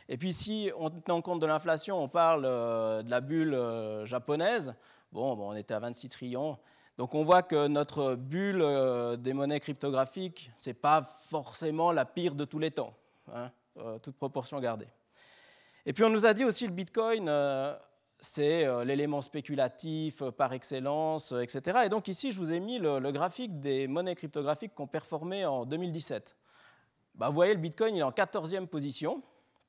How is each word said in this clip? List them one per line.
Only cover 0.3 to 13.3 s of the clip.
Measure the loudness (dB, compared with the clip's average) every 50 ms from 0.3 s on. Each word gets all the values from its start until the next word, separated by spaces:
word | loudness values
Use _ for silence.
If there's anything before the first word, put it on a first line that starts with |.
si | -2 -2 -2 -2 -4 -2 -2 -4 -4
on | -2 -4 -4
tient | -4 -6 -2 0 0 0
compte | 0 -2 0 0
de | 2
l'inflation, | 2 2 2 2 0 0 0 0 -4 -2 -2
on | -2
parle, | 0 2 4 6 6 6 4 4
euh, | 2 2 2 0 0 2 2 2 2 0 0 0
de | 0
la | 0 0
bulle, | 0 0 0 0 2 2 2
euh, | 2 0 0 -2 -4 -4 -4 -6 -6 -6
japonaise, | -4 -4 -4 0 0 0 2 4 2 2 2 -2 -6 -10 -12 _ -20 -20 _ _ _
bon, | -6 -2 -2 -2 -2
bon, | -2 -4 -6
on | -6
était | -8 -4 -4 -4
à | -4
vingt-six | -4 -6 -8 -10 -12
trillions. | -12 -12 -10 -8 -6 -4 -4 -4 -4 -6 -8 _ _ _ _ _ _ _
Donc | -8 -6 -2 0
on | 2 8
voit | 8 8 8 8
que | 6 2 2 4
notre | 4 2 2 0 0 -2 0 0 0 0
bulle, | -2 -4 -4 -2 -2 0 0 2 2
euh, | 2 4 4 4 4 2 2 0 0 -2 -4
des | -2 -4 -4 -2
monnaies | 0 0 0 0 -2
cryptographiques, | -4 -6 -8 -4 -4 0 2 2 0 0 -2 -8 -8 -8 -10 -14 -20 -20 -16
c'est | -12 -10 -10 -8
pas | 0 4 4 4 4 2 -2 -14 -20 -10
forcément | -6 -4 -4 -4 -6 -10 -4 -4 -2 0 2 2 4
la | 4 2 0
pire | 0 -2 -2 -2 0 0
de | -2 -6
tous | -4 -4 -2
les | -2 -2
temps, | -2 -4 -6 -6 -8 _ _ _ _ _ _ -14